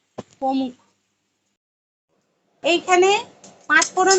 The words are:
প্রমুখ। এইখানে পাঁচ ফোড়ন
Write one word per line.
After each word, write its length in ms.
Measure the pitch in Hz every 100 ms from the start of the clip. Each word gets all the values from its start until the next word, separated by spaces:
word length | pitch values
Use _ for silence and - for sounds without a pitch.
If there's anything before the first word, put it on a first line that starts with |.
| _ - - -
প্রমুখ। 340 | 269 269 254 254 _ _ _ _ _ _ _ _ _ _ _ _ _ _ _ _ _ _
এইখানে 460 | 285 349 - 359 381 415 480 - - - -
পাঁচ 180 | 311 -
ফোড়ন 260 | - 370